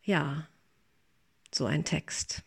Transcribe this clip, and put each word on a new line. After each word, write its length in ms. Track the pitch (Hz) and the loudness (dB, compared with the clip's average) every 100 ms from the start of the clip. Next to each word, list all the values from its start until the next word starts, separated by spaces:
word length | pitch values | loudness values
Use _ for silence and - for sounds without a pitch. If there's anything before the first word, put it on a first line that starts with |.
Ja, 440 | - 180 147 143 156 _ _ _ _ _ _ _ _ _ - | 2 2 2 -2 -8 _ _ _ _ _ _ _ _ _ -8
so 140 | - - | -2 2
ein 180 | 156 165 | 2 2
Text 580 | - - - - - | -2 -2 -8 -6 -8